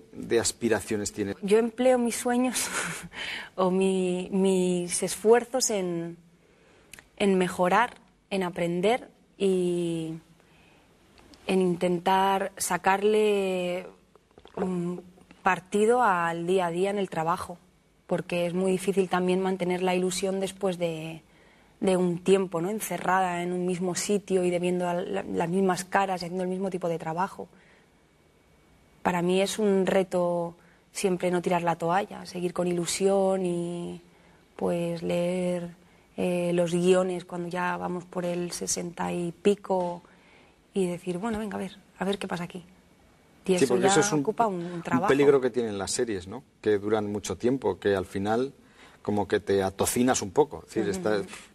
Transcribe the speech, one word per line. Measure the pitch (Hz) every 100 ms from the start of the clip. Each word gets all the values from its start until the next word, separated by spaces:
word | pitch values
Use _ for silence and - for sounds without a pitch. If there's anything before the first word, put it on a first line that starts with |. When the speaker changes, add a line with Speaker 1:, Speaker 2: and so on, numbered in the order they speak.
| -
Speaker 1:
de | - - 117
aspiraciones | 104 - 117 104 - 107 101
tienes? | - 98 98
Speaker 2:
Yo | 196 214
empleo | 233 226 254 254
mis | 240 -
sueños | 247 240 254 214 - - - - -
<laughs> | - - - - -
o | 185
mi, | 185 196 190 185 180 185
mis | 196 190 185 180 180 175 -
esfuerzos | 180 - 214 233 240 262 -
en, | 208 180 170 170 170 - _ _ _ _ _ _ - - -
en | 202 185
mejorar, | 180 185 180 196 240 - _ _ -
en | 196
aprender | 180 170 170 175 196 254 - - _ -
y | 190 185 180 175 170 165 160 165 - _ _ _ - _ _ _ _ - - - -
en | 190
intentar | 185 175 180 175 185 190 196 196 202 -
sacarle | - 175 190 196 208 214 214 202 190 185 180 180 185 - _ _ _ _ - -
un | 190 180 175 180 - - - -
partido | 196 175 - 208 214 247
al | 226 180 170 170 170
día | 190 175
a |
día | 170 196
en | 208
el | 190
trabajo, | 170 160 180 - 175 _ _ _ _ -
porque | 175 - 175 175
es |
muy | 180 190
difícil | 185 190 190 185
también | 180 185 185
mantener | 190 190 180 180
la | 185
ilusión | 180 185 180 190 190
después | 190 190 196 175
de, | 170 160 160 160 - _ _ _ _ -
de | 196 185
un | 180 170
tiempo, | 185 196 185 170
¿no? | 180
Encerrada | 220 - 175 - 190 180 175
en | 175
un | 180 180
mismo | 175 180
sitio | 170 - 208 - 185
y | 180
de | 175
viendo | 180 180 175
a |
la, | 175 - 190
las | - 190 170
mismas | 185 190 175
caras | - 196 196 180
y | 170
haciendo | 185
el | 185
mismo | 185 196
tipo | 180 175
de | 160
trabajo. | 160 165 190 - 190 - _ _ _ _ _ _ _ _ _ _ _ _ _ _
Para | 190 180
mí | 175 185
es | 196 -
un | 208 190 185
reto | 196 185 180 175 175 170 - - _ _
siempre | - 196 180 180
no | 180
tirar | 175 175
la | 170 165
toalla, | 165 185 214 190 180
seguir | 180 175
con | 180 180
ilusión | 175 165 - 190 196 190 190 180
y, | 175 170 175 175 175 - _ _ - _ -
pues, | 190 175 170 170
leer, | 175 175 175 185 180 180 175 170 - _ _ -
eh, | 185 180 175
los | 175 170
guiones | 175 180 185 185 180
cuando | 180 180 175
ya | 180 180 175
vamos | 180 180
por | 180 185
el | 175 175 175
sesenta | - 185 185 175 170 180
y | 175 170
pico | - 202 196 - 185 175 175 - - - - - _ _
y | 196 185
decir, | 175 180 175
"Bueno, | 233 214
venga, | 214 196
a |
ver, | 190 - - -
a |
ver | 190 202
qué | 190
pasa | 180
aquí". | 175 185 - - _ _ _ _ _ _ -
Y | 180
Speaker 1:
Sí, |
Speaker 2:
eso | 139
Speaker 1:
porque | 190
Speaker 2:
ya | 196
Speaker 1:
eso | 196
es | 117
un, | 151
Speaker 2:
ocupa | 143 214 226
un, | 180
un | 170
Speaker 1:
un | 175
Speaker 2:
trabajo. | 170 170 196
Speaker 1:
peligro | 139 143 139
que | 127
tienen | 123 113 101
las | 95
series, | - 120 98 87
¿no? | 117 - _
Que | 107 101
duran | 104 107 104
mucho | 104 - 92
tiempo, | 117 131 104 90
que | 104
al | 98
final | 92 101 101 113 135 - - - - -
como | - 104 92
que | 107
te | - 98
atocinas | 95 - 95 120 127 117
un | 101
poco. | 113 151 80 -
Es |
decir, | -
Speaker 2:
Ujú. | -
Speaker 1:
está, | 95 107 104 - - -